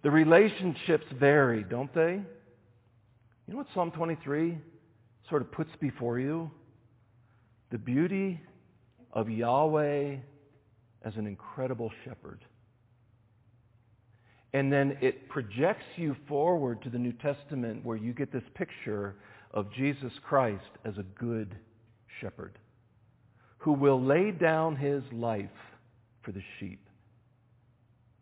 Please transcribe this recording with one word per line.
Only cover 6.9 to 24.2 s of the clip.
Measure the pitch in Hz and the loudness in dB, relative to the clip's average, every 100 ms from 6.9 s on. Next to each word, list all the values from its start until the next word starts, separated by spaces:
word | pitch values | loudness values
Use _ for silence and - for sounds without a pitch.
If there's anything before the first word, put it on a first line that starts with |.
| _ _ _ _ _ _ _ _ | _ _ _ _ _ _ _ _
The | 120 | -8
beauty | 110 127 175 196 196 170 - - _ _ _ _ - | -2 0 0 0 -2 -4 -12 -20 _ _ _ _ -8
of | - 110 | -4 -2
Yahweh | 110 117 131 156 151 147 143 143 139 120 - _ _ _ _ _ _ | -2 2 4 4 4 2 0 -2 -6 -12 -20 _ _ _ _ _ _
as | 113 104 | -10 -8
an | 104 | -8
incredible | 98 - - 131 120 113 - | -8 -12 -6 -6 -4 -6 -8
shepherd. | - 127 147 - - _ _ _ _ _ _ _ _ _ _ _ _ _ _ _ _ _ _ _ _ | -18 -16 -18 -20 -20 _ _ _ _ _ _ _ _ _ _ _ _ _ _ _ _ _ _ _ _
And | 139 139 | 0 2
then | 139 139 139 | 4 2 2
it | 127 - - | 0 0 -8
projects | 147 107 107 160 220 - - | -8 -6 0 0 0 -8 -6
you | 165 135 - | -4 -4 -4
forward | 143 160 175 135 113 | 0 2 2 0 -4
to | 127 | -6
the | 120 | -4
New | 123 | -4
Testament | 123 147 139 - 139 117 110 | -2 -4 -4 -8 -6 -6 -6
where | 120 113 | -6 -6
you | 113 | -6
get | 123 139 | -6 -6
this | 135 - | -6 -8
picture | - 180 - - 104 101 98 - - - | -10 -10 -8 -8 -6 -6 -10 -20 -20 -8
of | 107 104 | -6 -6
Jesus | 117 139 139 131 - | -2 -2 -2 -10 -14
Christ | - 143 123 98 - - | 0 2 2 -2 -10 -14
as | - 104 | -10 -10
a | |
good | 95 98 120 113 107 98 - _ _ _ _ - | -12 -8 -4 -4 -6 -12 -20 _ _ _ _ -14
shepherd | - - - - _ _ _ _ _ _ _ _ _ _ | -12 -12 -18 -18 _ _ _ _ _ _ _ _ _ _
who | - | 0
will | 143 143 131 | 4 6 6
lay | 127 151 | 4 4